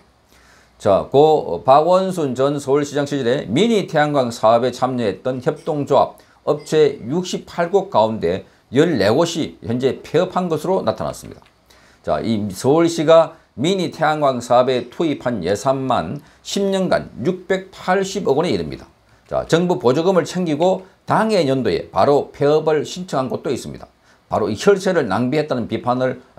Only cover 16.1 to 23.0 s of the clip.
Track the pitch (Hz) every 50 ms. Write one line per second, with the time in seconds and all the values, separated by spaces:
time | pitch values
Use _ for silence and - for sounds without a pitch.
16.1 | 127 147 - - _ _ _ - - 196 196 196 190 190 185 170 180 151 - -
17.1 | - - 113 156 185 - - - 196 185 190 - - - - - 185 196 190 190
18.1 | - 208 - - 135 139 170 175 120 90 82 73 67 - - - _ _ _ _
19.1 | _ _ _ _ - 64 65 - - 160 180 175 175 - - - 131 151 165 190
20.1 | 190 170 151 - - 180 185 165 147 143 170 185 185 185 - - _ _ _ -
21.1 | 139 175 214 220 214 185 151 135 131 135 120 104 85 76 - - - 87 101 127
22.1 | 147 139 - - - - 143 143 151 156 156 160 156 151 123 - - 180